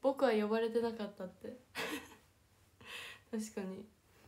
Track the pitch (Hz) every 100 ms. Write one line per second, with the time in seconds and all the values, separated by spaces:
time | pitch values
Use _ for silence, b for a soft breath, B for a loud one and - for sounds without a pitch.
0 | 269 277 262 220 208 220 226 233 226 220
1 | 202 - 185 - - - - - - 294
2 | - - _ _ _ _ _ _ - -
3 | - - - 220 214 - 190 190 214 _
4 | _ b